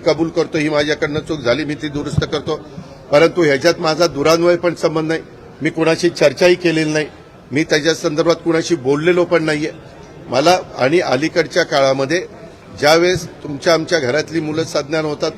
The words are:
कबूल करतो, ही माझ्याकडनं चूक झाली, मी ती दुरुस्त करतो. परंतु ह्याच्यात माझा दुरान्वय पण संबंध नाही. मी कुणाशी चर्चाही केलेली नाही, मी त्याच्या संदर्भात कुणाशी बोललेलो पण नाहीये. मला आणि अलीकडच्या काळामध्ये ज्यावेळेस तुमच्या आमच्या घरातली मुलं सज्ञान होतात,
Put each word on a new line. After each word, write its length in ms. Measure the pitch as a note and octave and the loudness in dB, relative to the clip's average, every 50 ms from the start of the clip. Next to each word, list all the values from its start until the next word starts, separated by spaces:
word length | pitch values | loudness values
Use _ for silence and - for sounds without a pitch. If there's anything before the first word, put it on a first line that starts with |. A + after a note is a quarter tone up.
| - | 0
कबूल 220 | E3 D3+ D#3 E3 D#3 | 0 0 0 -2 -2
करतो, 300 | - E3+ D3 C3 - D#3 | 0 -2 -4 -2 -2 -2
ही 100 | D3 D3+ | -2 0
माझ्याकडनं 520 | D3+ D3 D3+ D3+ D3 D3 E3 D3 D3 D#3 | 0 0 0 0 -2 -2 -2 -4 -4 -6
चूक 200 | C#3+ - D#3+ D3 | -6 -6 -8 -2
झाली, 240 | A#2 A#2+ B2 D3+ D3+ | 0 0 0 0 -2
मी 100 | C#3+ D3+ | -6 -6
ती 140 | - D3+ D3+ | -6 -8 -8
दुरुस्त 360 | C#3 D3 C3+ D3 D3+ - D#3+ C3+ | -6 -6 -6 -2 -2 -2 0 0
करतो. 280 | D#3+ D3 - A#3+ B3+ B3 - - - - - - - - - - | -4 -6 -4 -4 -6 -6 -8 -16 -18 -18 -18 -18 -20 -20 -4 2
परंतु 320 | C#3+ D3 E3 E3 - F3 | 4 6 6 4 4 2
ह्याच्यात 320 | E3 D3 C#3 C3 - E3+ E3 E3+ | 2 2 2 4 2 2 2 2
माझा 280 | F3 D#3 D#3 D3+ F3 | -2 -2 0 0 0
दुरान्वय 500 | E3+ C#3 C#3 D3+ D#3 E3 E3+ E3+ F3 F3 | 0 0 0 2 2 2 4 4 2 2
पण 180 | E3+ F3+ F3 D#3 | 2 0 -2 -2
संबंध 340 | - F3 D#3+ D#3 D#3+ D#3 D#3 | 0 -2 -2 -2 -2 -2 -2
नाही. 120 | D#3+ D#3 - - - - - - - - | -4 -4 -6 -12 -20 -20 -20 -20 -12 -6
मी 80 | C3+ D#3+ | -6 -4
कुणाशी 380 | - D#3+ D#3+ D#3+ E3 D#3+ F3 E3+ | -2 0 0 2 2 2 0 -2
चर्चाही 460 | E3 - D#3 C#3+ B2+ - F3+ F3+ F3+ | 2 4 2 2 4 4 4 4 4
केलेली 380 | F3+ F3+ E3+ D#3+ D#3+ D#3 D3+ | 4 2 0 0 2 0 0
नाही, 140 | D3+ D#3 D3 - - - - - - - - - | 0 -2 -2 -4 -10 -20 -20 -20 -20 -20 -14 -6
मी 120 | B2 D3+ D#3 | -4 -2 0
त्याच्या 300 | - D#3+ D3+ C#3+ E3 D#3 | 0 0 2 2 0 0
संदर्भात 400 | - F3 E3 D3+ D#3+ D#3 E3+ D#3+ | 0 -2 -2 0 0 2 2 0
कुणाशी 400 | D#3+ - E3+ D#3+ E3 E3 - E3+ | 0 0 0 0 0 0 -2 -4
बोललेलो 500 | C#3 B2 C3+ C#3+ D3 D#3+ F3+ F3 F3+ E3+ | -2 0 0 0 2 2 2 2 2 2
पण 200 | F3 F3 D#3+ D#3 | 2 2 0 2
नाहीये. 260 | D#3 D3+ D3 D#3 D3 - - - - - - - - - - - | 0 -2 -2 -4 -6 -8 -12 -20 -20 -20 -20 -20 -20 -20 -20 -10
मला 320 | - A#2+ C3 D3+ E3+ F#3 - - - - - | -2 -2 2 4 4 4 2 0 -8 -4 -2
आणि 220 | B2 C3+ E3 F#3 | 0 2 2 2
अलीकडच्या 600 | - C#3 B2+ C3 D#3 D#3+ - F3 D#3+ - - F3+ | 2 2 0 0 -2 0 0 0 -2 0 0 -2
काळामध्ये 640 | D#3+ - D#3+ C#3 C3+ C3+ C3+ C3+ C3+ C3 E3 F#3 D#3+ - - - - - - - - - - - | 0 2 2 2 2 2 2 0 0 -2 -2 -4 -4 -6 -14 -18 -20 -20 -20 -20 -20 -20 -6 0
ज्यावेळेस 460 | C3+ D3+ E3 E3+ F3 F3+ F#3 F3 F3 | 2 4 4 4 4 2 0 -2 -6
तुमच्या 480 | - - - - D3 C#3+ B2+ - F3+ E3 | -12 -16 -14 -12 -12 -12 -2 2 2 2
आमच्या 240 | D#3+ D#3 - F3 D#3+ | 2 2 0 -2 0
घरातली 420 | C3 A#2+ C#3 D#3 D3+ D3+ D#3+ E3 | 0 0 0 -2 -2 -2 -6 -6
मुलं 240 | D#3 D3+ D3+ D#3+ D#3+ | -4 -4 -4 -4 -6
सज्ञान 400 | - - D3+ C#3 C#3 D#3+ D#3 D#3 | -2 -4 -4 -4 -2 -4 -4 -2
होतात, 260 | D3+ D3 C#3+ E3 D#3 D3+ | -4 -4 -4 -4 -6 -4